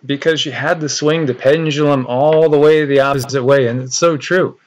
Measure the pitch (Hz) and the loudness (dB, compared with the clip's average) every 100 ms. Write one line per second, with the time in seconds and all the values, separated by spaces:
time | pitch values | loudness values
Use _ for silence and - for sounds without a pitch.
0 | 131 139 165 156 151 120 143 175 151 - | -8 -4 -2 -2 -4 -6 -4 -4 -4 -4
1 | 151 165 143 120 131 156 160 143 147 139 | -2 0 -2 -2 0 0 0 -2 0 0
2 | 120 123 151 156 160 147 151 156 147 139 | -2 -2 2 2 4 4 4 4 2 2
3 | 139 143 127 135 127 139 120 123 131 - | 2 -2 -4 -4 2 2 2 -2 -6 -2
4 | 170 151 - 180 127 - | 0 0 -2 -2 -2 -6